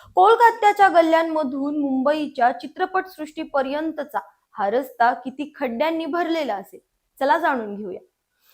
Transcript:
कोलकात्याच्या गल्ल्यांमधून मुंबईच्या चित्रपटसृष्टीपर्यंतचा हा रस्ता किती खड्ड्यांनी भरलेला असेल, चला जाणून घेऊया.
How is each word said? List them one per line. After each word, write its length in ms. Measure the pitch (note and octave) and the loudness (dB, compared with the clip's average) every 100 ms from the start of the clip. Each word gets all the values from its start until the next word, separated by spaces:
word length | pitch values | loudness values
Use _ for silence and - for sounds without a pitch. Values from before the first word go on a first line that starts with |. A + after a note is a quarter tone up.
| - - | -4 4
कोलकात्याच्या 720 | F#4+ A#4 A#4 A4+ G#4 G#4 G4 | 6 6 4 4 2 4 4
गल्ल्यांमधून 880 | E4+ E4 E4 E4 D#4 C4+ C4+ C#4+ D4+ | 6 4 2 2 -2 -4 -4 -4 -4
मुंबईच्या 760 | C#4 C4 C4+ D#4 D4 C4+ A#3+ | -2 0 0 -2 -4 0 0
चित्रपटसृष्टीपर्यंतचा 1700 | B3+ D4+ - F#4 F#4+ F#4+ - D4+ - D#4 C#4 C4 D4 D#4+ D4+ C#4+ - - _ _ | 0 -8 -6 -4 -2 -6 -10 -14 -12 -6 -4 -4 -4 -6 -8 -8 -8 -10 _ _
हा 180 | - G3+ | -6 -2
रस्ता 440 | A#3+ C4 - A#3 | -2 -4 0 0
किती 400 | B3+ C4 - D4 - | 0 -6 -10 -12 -8
खड्ड्यांनी 460 | C4+ A#3 D4+ E4 D#4+ | -6 -2 -2 -2 -4
भरलेला 500 | E4+ E4 E4 C4+ G3 | -4 -2 -2 -4 -6
असेल, 240 | G3 - _ _ _ - | -10 -20 _ _ _ -4
चला 180 | C4+ D#4+ | 0 2
जाणून 380 | D#4+ C4 G#3+ G3+ | 0 -2 -4 -8
घेऊया. 240 | G#3 - - _ _ _ _ | -10 -12 -16 _ _ _ _